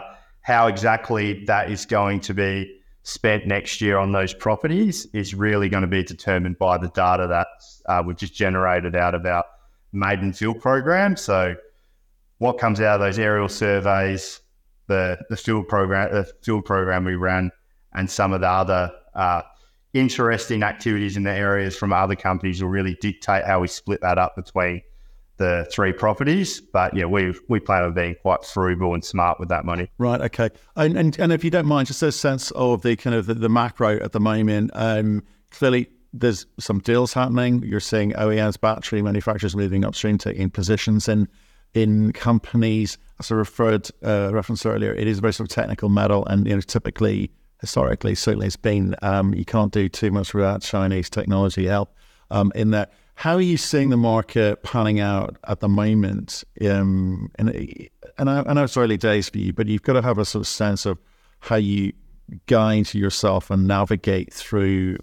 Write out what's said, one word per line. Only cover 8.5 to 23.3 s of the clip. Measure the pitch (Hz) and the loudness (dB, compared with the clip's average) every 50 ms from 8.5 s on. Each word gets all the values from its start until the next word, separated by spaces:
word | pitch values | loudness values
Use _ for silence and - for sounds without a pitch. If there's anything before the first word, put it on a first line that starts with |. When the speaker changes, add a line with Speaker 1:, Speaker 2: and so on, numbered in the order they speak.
| 92 92 92 92 90 90 87 87 85 | 0 2 2 2 2 0 0 -2 0
Speaker 1:
out | 90 87 87 87 | 0 0 0 0
of | 85 85 | -2 -2
our | 92 87 87 85 - - _ _ _ _ _ _ _ | -2 -2 -2 -2 -4 -8 _ _ _ _ _ _ _
maiden | - 101 95 95 101 92 98 95 | -6 -4 -2 0 0 0 -2 -4
field | 90 - 107 110 113 110 | -4 -2 -4 -4 -4 -2
program. | - 131 131 135 127 151 170 185 196 202 190 - | 0 0 0 0 2 0 0 2 2 0 0 -2
So | - - 101 95 92 90 87 - - - _ _ _ _ _ _ _ _ _ _ _ _ _ - | -2 0 0 2 2 0 -2 -6 -12 -20 _ _ _ _ _ _ _ _ _ _ _ _ _ -2
what | 113 123 123 - | -2 -2 0 0
comes | - 113 107 101 | 0 0 2 2
out | 110 107 104 | 2 2 4
of | 101 | 2
those | 101 98 95 104 | 2 0 0 0
aerial | 110 107 104 104 101 98 | 0 2 2 2 0 -2
surveys, | 98 - 110 104 101 101 95 101 98 95 98 98 95 95 - - - - _ _ _ _ _ _ _ _ _ - | -2 -2 0 0 0 2 2 2 2 2 0 0 -2 -4 -6 -10 -14 -18 _ _ _ _ _ _ _ _ _ -2
the, | 101 95 92 92 90 - - - | -2 0 0 -2 -4 -6 -8 -8
the | 110 | -10
field | 104 - - 113 107 95 - | -6 -2 -2 -2 -2 -2 0
program, | - 101 98 92 95 95 101 - - | 0 0 0 2 0 0 0 0 0
the | 107 98 - - - | -2 -2 -4 -8 -8
field | - - 113 104 95 | -4 -2 -2 -2 0
program | - 98 95 95 92 92 90 90 | 0 0 0 0 0 0 0 0
we | 92 92 | -2 -2
ran, | 90 90 92 92 92 90 90 - _ _ _ _ _ _ _ - | -2 0 0 0 0 0 -2 -4 _ _ _ _ _ _ _ -6
and | - 92 92 | -4 -4 -2
some | - - 104 95 | 0 0 0 0
of | 95 92 | 2 2
the | 95 92 | 2 2
other, | 90 95 95 90 95 90 90 85 - - - _ - | 2 2 2 2 2 0 0 -2 -6 -12 -20 _ -6
uh, | 98 95 90 87 85 82 - - _ _ _ _ _ _ _ - | -2 0 0 0 -2 -4 -8 -16 _ _ _ _ _ _ _ 0
interesting | 135 131 123 - - 123 113 113 113 - - 120 107 104 | 0 0 0 2 0 0 0 0 0 -2 -4 -2 -2 -2
activities | 101 - - - 120 107 104 104 101 95 101 | -2 -4 -4 -2 -2 0 0 -2 -2 -2 -2
in | 98 | -2
the | 98 | -2
areas | 98 95 101 98 98 98 98 95 92 | -2 -2 0 0 0 0 -2 -4 -4
from | - - 98 | -4 -2 0
other | 95 90 95 95 101 | 0 2 2 0 -2
companies | 95 - 95 92 87 95 95 90 87 | -2 -2 -2 -2 -2 -2 -4 -4 -4
will | 95 90 | -4 -2
really | 95 98 95 95 90 - | -2 -2 -2 -2 -4 -4
dictate | - 104 92 - - - | -4 -4 -6 -4 -2 0